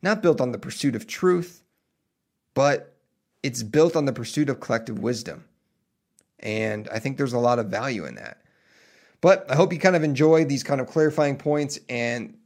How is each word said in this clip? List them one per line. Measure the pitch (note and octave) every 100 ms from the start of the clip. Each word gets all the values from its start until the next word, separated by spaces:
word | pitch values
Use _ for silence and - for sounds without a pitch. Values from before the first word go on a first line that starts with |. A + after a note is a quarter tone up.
not | F3+ G#3+
built | F3+ C3
on | B2+
the | A#2
pursuit | - - C#3+ A2+
of | -
truth, | - F#3 F3+ E3+ - _ _ _ _ _ _ _ _ _
but | - C#3+ C#3+ - _ _ _ _ _
it's | C#3 B2
built | A2 C#3 E3+ E3
on |
the | C#3+
pursuit | B2 A#2 - C#3+
of | B2+
collective | - A2+ A2+ G#2+
wisdom. | A2+ A#2+ G2+ D2 - _ _ _ _ _ _ _ _ _
And | - G#2+ A2 G#2+ G#2+
I | A2
think | C3+ C3
there's | C#3
a | A#2+
lot | A#2+ A#2+
of | G#2+
value | G2 C3 A2+ D2
in | A1
that. | G#1+ - _ _ _ _ _ _ _ _
But | E3+ F#3+ -
I | C3+
hope | F3+
you | E3
kind | F#3+ F3+
of |
enjoy | D#3 C3 D#3 D#3+
these | D3+ C#3
kind | - C#3
of | B2+
clarifying | D#3+ D#3 D3 D3 C#3
points | D3 D3 C#3+ - -
and | B2 A#2+ A#2+ A2 -